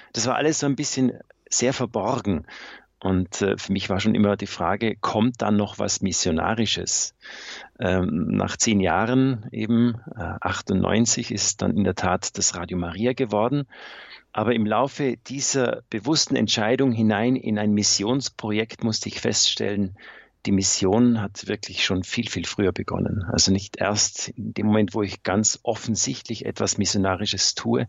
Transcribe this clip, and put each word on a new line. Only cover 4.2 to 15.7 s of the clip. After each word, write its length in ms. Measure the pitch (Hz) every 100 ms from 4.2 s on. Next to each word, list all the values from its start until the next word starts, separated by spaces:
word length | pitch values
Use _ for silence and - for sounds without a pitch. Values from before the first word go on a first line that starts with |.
| 101 101
die 100 | 104
Frage, 480 | - 85 101 113 -
kommt 460 | - 110 120 123
dann 160 | 104 104
noch 200 | 104 -
was 240 | 101 -
Missionarisches? 1120 | 95 - 92 80 85 110 107 87 87 - - - - - - - - -
Ähm, 500 | 90 92 90 78 -
nach 260 | 101 95 -
zehn 240 | 120 101
Jahren 640 | 92 85 110 127 131 123 104
eben, 440 | 110 110 117 120 113 - -
äh, 60 | 85 92
achtundneunzig, 920 | 101 104 - 95 92 101 117 - 113
ist 320 | 107 - -
dann 140 | 95 95
in 80 |
der 120 | 98 92
Tat 420 | 92 92 - -
das 180 | 90 90
Radio 220 | 87 90
Maria 340 | 85 90 120
geworden. 560 | 131 120 104 117 147 139 - - - - - _
Aber 220 | - 107
im 120 | 117 107
Laufe 520 | 110 135 - 139 120 -
dieser 560 | 135 123 139 123